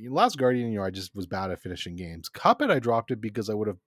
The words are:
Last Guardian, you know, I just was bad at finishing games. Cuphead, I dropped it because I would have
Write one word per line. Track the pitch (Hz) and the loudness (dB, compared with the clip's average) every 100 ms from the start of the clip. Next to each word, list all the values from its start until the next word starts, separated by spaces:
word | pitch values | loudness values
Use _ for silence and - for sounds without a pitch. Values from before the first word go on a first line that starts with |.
| 117 | -2
Last | 143 240 147 | 4 4 4
Guardian, | 127 127 117 | 2 4 0
you | 107 | -2
know, | 95 | -2
I | |
just | 95 90 98 | -4 -10 -8
was | 90 | -6
bad | 95 95 | -4 -4
at | 87 | -6
finishing | 92 87 90 87 | -8 -8 -8 -8
games. | 87 82 - | -10 -10 -12
Cuphead, | - 180 233 285 | 0 2 4 4
I | 151 | 2
dropped | 120 113 - | 4 2 2
it | 120 | -4
because | 107 104 107 | -4 -4 -2
I | |
would | 107 107 | -2 -2
have | 92 | -4